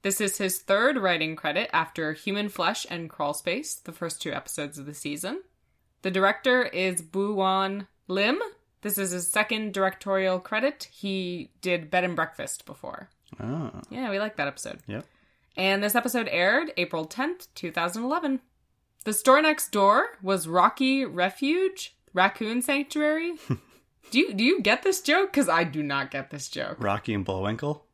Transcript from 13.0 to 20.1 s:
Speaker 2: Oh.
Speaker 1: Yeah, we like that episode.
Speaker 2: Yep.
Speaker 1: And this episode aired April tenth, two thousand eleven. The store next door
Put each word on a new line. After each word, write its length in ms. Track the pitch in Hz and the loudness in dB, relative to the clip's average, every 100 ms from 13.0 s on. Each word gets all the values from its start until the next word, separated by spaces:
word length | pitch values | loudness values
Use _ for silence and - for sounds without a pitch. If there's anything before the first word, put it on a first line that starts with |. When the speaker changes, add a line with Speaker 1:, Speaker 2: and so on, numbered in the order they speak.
| 190 _ _ - | -18 _ _ -10
Speaker 2:
Oh. 320 | 110 151 143 - - | -6 -6 -6 -10 -12
Speaker 1:
Yeah, 200 | 233 247 | -8 -4
we 80 | 196 | -2
like 180 | 214 208 | -4 -4
that 120 | 143 | -6
episode. 320 | - - - - | -6 -12 -12 -10
Speaker 2:
Yep. 160 | 104 - _ _ _ _ - | -10 -10 _ _ _ _ -2
Speaker 1:
And 280 | 190 196 | 0 2
this 100 | 208 | 2
episode 320 | 233 240 240 220 | 0 0 -2 -2
aired 400 | 170 185 247 330 - | 2 4 2 0 -4
April 280 | 175 165 | -4 -4
tenth, 420 | 160 - 285 359 - | -6 -4 -4 -4 -12
two 160 | - 170 | -10 -6
thousand 320 | 165 175 196 | -2 -2 -2
eleven. 380 | 247 330 311 262 _ _ _ _ _ _ | -2 -2 0 -2 _ _ _ _ _ _
The 80 | - | -4
store 280 | 214 - 277 | 2 6 8
next 300 | 311 302 - | 6 2 0
door 480 | 208 196 226 440 | 4 6 6 2